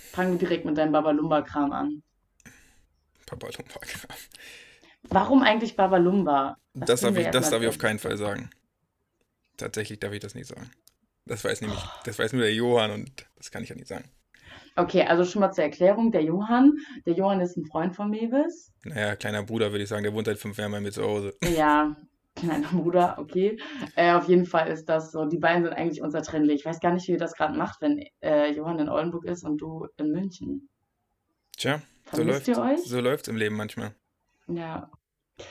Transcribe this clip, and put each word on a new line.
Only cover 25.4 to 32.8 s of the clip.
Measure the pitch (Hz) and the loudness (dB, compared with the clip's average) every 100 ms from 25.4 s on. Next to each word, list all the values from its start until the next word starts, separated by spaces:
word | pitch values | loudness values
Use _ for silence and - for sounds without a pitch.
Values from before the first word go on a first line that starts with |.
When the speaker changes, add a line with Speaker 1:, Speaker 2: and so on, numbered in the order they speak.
| 165 175 | 2 2
Speaker 1:
sind | 170 | 0
eigentlich | - 165 151 | -2 -4 -4
unzertrennlich. | 160 156 151 156 151 147 | -4 -4 -2 2 2 2
Ich | 160 | -2
weiß | 165 | -2
gar | 175 | 0
nicht, | 180 180 | 0 0
wie | |
ihr | 170 | -2
das | 165 | -2
gerade | - 156 156 | -2 -2 -2
macht, | 190 - | -4 -2
wenn, | 302 294 - _ | -2 -2 -4 _
äh, | - 147 147 | 0 2 2
Johann | 147 160 165 | 0 -4 -2
in | 147 | -2
Oldenburg | 147 170 165 165 | 0 -2 -4 -6
ist | 175 | -6
und | 165 151 | -4 -6
du | 160 160 - - | -6 -10 -12 -6
in | 151 | -4
München. | 160 196 175 - 69 - _ _ _ _ _ _ _ _ - | -2 -4 -8 -8 -8 -12 _ _ _ _ _ _ _ _ -6
Speaker 2:
Tja, | 127 151 - _ - | -4 -4 -6 _ -8
so | - | -2
Speaker 1:
Vermisst | |
Speaker 2:
läuft's, | 160 139 185 | 0 0 0
Speaker 1:
ihr | 240 | 0
euch? | 240 302 | 2 0